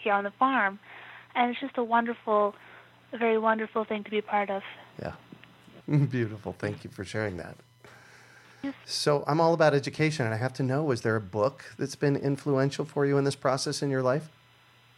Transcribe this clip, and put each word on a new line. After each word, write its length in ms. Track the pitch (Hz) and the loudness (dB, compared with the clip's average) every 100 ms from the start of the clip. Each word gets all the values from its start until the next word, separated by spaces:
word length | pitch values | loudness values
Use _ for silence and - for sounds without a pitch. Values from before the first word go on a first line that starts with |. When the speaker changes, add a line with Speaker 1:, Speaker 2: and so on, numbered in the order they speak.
Speaker 1:
here 120 | 220 | 0
on 100 | 202 | 0
the 80 | 202 | 0
farm. 480 | - 262 269 196 202 - - - - - - | 0 2 4 0 -2 -14 -20 -20 -20 -8 0
And 160 | 240 | 0
it's 80 | 240 | 0
just 180 | 269 - | -6 -4
a 60 | |
wonderful, 720 | 233 233 233 233 - 208 208 - - - - - - | 2 2 2 -4 0 2 2 -2 -18 -20 -20 -20 -16
a 40 | 233 | -2
very 200 | 233 220 | 2 2
wonderful 460 | 220 220 220 226 214 | 2 0 0 -4 -4
thing 180 | 214 | -6
to 60 | 202 | -4
be 80 | 208 | -4
a 40 | |
part 260 | 208 214 202 | -2 -2 -2
of. 120 | 196 - - - - | -4 -8 -18 -18 -10
Speaker 2:
Yeah. 120 | - - - - - - - - - | -10 -10 -18 -20 -20 -20 -20 -18 0
<laughs> 180 | 147 135 | 2 2
Beautiful. 440 | 123 113 104 98 90 | 0 -4 -4 -10 -6
Thank 260 | 104 104 | -6 -6
you 60 | 92 | -12
for 140 | - | -12
sharing 340 | 98 107 107 90 | -8 -4 -4 -6
that. 180 | - - - _ - - - - - - - - | -10 -16 -20 _ -20 -20 -20 -20 -20 -20 -20 -12
Speaker 1:
Yes. 100 | 277 269 - | -10 -10 -10
Speaker 2:
So 380 | - - 147 143 | -4 0 0 2
I'm 120 | 151 | 2
all 140 | 165 | 4
about 200 | 165 156 | 6 6
education, 520 | 143 135 123 156 151 117 | 4 0 0 0 2 -2
and 80 | |
I 40 | 110 | 0
have 160 | 127 | -4
to 100 | - | -2
know, 200 | 131 131 | 0 0
was 180 | 156 120 | 0 0
there 140 | 117 110 | 2 0
a 60 | |
book 420 | 98 104 104 - - - | -2 0 0 0 -16 -8
that's 180 | 139 - | -6 0
been 200 | 147 139 | 0 2
influential 720 | 139 139 151 135 135 - 147 | 0 -2 0 2 2 0 -6
for 200 | - 139 | 0 2
you 120 | 139 | 2
in 60 | 139 | 2
this 100 | 139 | 0
process 460 | 143 135 - 143 | -2 -2 -2 -2
in 60 | 143 | -2
your 120 | 135 | 0
life? 280 | 127 139 160 - _ _ _ _ _ | 2 0 -2 -18 _ _ _ _ _